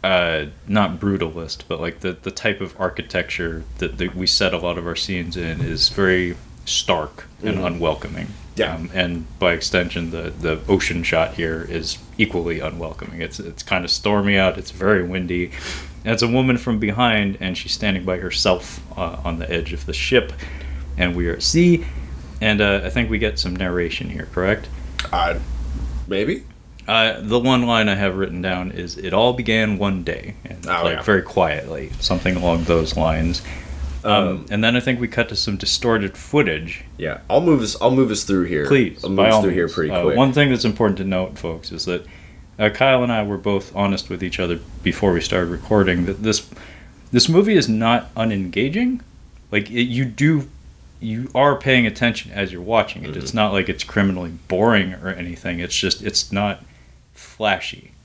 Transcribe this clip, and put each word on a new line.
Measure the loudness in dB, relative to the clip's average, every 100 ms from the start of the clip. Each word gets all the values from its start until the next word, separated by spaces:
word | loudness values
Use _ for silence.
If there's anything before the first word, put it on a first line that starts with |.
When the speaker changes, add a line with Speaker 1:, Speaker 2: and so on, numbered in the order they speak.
Speaker 1:
uh, | 4 2 2 0 -4 -10 -2
not | 2 2 0
brutalist, | -2 0 -2 -4 -10 -12 -8
but, | -4
like, | -4 -4
the, | -6
the | -6 -8
type | -2 -2 -2
of | -6 -4
architecture | -4 -4 -4 -4 -4 -4 -4 -6 -10 -6
that, | -6 -4
that | -4
we | -2 0
set | 2 2
a | 0
lot | -2 -4
of | -6
our | -6
scenes | -4 -4 -4 -6
in | -6 -4
is | -4 0 0
very | 4 4 4 2 -6 -14 -14 -4
stark | -4 0 0 -2 -12 -20 -8
and | -4 -2
Speaker 2:
Mm-hmm. | -2
Speaker 1:
unwelcoming. | 0 0 -2 -6 -8 -8 -12 -12 -2
Speaker 2:
Yeah. | -2
Speaker 1:
Um, | -2 -6
and | -2 -2 -2 -8 -2
by | 0
extension, | 0 0 0 0 -4 -6
the, | -6 -8
the | -4 -4 -2 2
ocean | 2 2 -2
shot | 0 2 0
here | -2 -4 -4 -6
is | -6 -6 -10 -12 -2
equally | 0 0 -4 -4
unwelcoming. | -6 -6 -10 -10 -12 -10
It's, | -10 -10
it's | -14 -12
kinda | -4 -2 -2
stormy | -2 2 2 4 4
out. | 4 0
It's | -10
very | -2 2 4
windy. | 2 -4 -2 -2 -4 -8 -10 -10 -12 -8
And | -2
it's | 0
a | 2
woman | 2 4 2
from | 0 0
behind, | 0 2 2 4 2 -2
and | -4 -6
she's | -6
standing | -2 0 0
by | -2 -2
herself, | -2 0 2 2 0 -14 -12 -6
uh, | -6 -4
on | -6 -4
the | -2
edge | -4 -4
of | -6 -6
the |
ship, | -6 2 2 2 -10 -12 -10 -10 -10 -8 -2
and | 0 0
we | -2
are |
at | 0
sea. | 0 4 6 4 0 -10 -10 -14 -14 -2
And, | 0 4
uh, | 4 2
I | 0
think | -2 0
we | 0
get | 0 0
some | -2 -2
narration | -2 0 -2 -4 -6
here, | -6 -6
correct? | 0 2 2 -2 -12 -8 -8 -2
Speaker 2:
Uh, | 0 0 0 -4 -6 -6 -6 -6 -6 -4
maybe? | -2 -2 -4 -8 -20 -20 -16 0
Speaker 1:
Uh, | 2 2 0
the | 0 2
one | 4 4 4
line | 4 4
I |
have | 2 0 0
written | -2 -2
down | -2 -2 -4
is, | -6 -8 -8
"It | 0
all | 4 4
began | 4 0 2 2 2
one | 0 0
day," | -4 -6 -8 -14
and, | -14 -12 -4
Speaker 2:
Oh, | 0
Speaker 1:
like, | 0 0
Speaker 2:
yeah. |
Speaker 1:
very | 4 4
quietly, | 4 2 2 2 -4 -8 -8 -6
something | -2 0 0 2
along | 2 2
those | 4 2 2 2
lines. | 2 2 0 -2 -6 -12 -12 -10 -8 -6
Um, | 2 4 4
Speaker 2:
Um, | -2 -4
Speaker 1:
and | 2
then | 2 2
I |
think | 0 -2
we | -2
cut | 0 0
to | 0
some | -2 -2
distorted | -2 0 2 2 0 -6
footage. | 0 2 2 0 -6 -12 -14 -8
Speaker 2:
Yeah, | -6 -6 2
I'll | 2
move | 6 4
us, | 2 2
I'll | 2
move | 4 4
us | 2
through | 0 2
here. | 2 0 4
Speaker 1:
Please, | 4 4 -2
Speaker 2:
I'll | -2
move | 4
Speaker 1:
by | 6
Speaker 2:
us | 6
Speaker 1:
all |
Speaker 2:
through | 4
here | 2
Speaker 1:
means. | 0
Speaker 2:
pretty | 0 0
Speaker 1:
Uh, | 2
Speaker 2:
quick. | 2 4
Speaker 1:
one | 4
thing | 4 4
that's | 4 2
important | 2 2 2
to |
note, | 0 -2 -2 -6
folks, | -8 -8 -10
is | -8 -4
that, | -4 -6 -20 -20 -20 -20 0
uh, | 0
Kyle | 4 4 6
and | 4
I | 0
were | 0 -2
both | 0 0 -2
honest | 0 2 0 -4
with | -6
each | -4 -2
other | -2 -2 -6 -4
before | -2 2 2
we | 2
started | 2 0 0
recording | -4 2 4 6 4
that | 0 0
this, | 0 0 -4 -18 -20 -20 -20 -20 0
this | 2 6
movie | 6 6 4
is | 4
not | 2 4 2 0
unengaging. | -2 0 0 -2 0 0 0 0 -2 -8 -20 -20 -20 -2
Like, | -2 0
it, | -2
you | 0 0
do, | -2 2 2 2 -2 -14 -20 -20 -20 -10
you | -6 -6 -2
are | 4 4 4
paying | 4 4 4
attention | 2 0 0 -8
as | -6 -6
you're | -6
watching | 0 2 2 -6
it. | -8
Speaker 2:
Mm-hmm. | -8
Speaker 1:
It's | -4
not | 0 2
like | 2 0
it's | -4
criminally | -2 2 2 2 -6 -10 -4
boring | 2 4 4 2 -4
or | -8
anything. | -8 -8 -8 -6 -6
It's | -4
just, | -2 -2 -2
it's | -4 -4 -2
not | -2 -2 -4 -12 -20 -20 -20 _
flashy. | -20 -20 -4 -2 0 -4 -12 -18 -20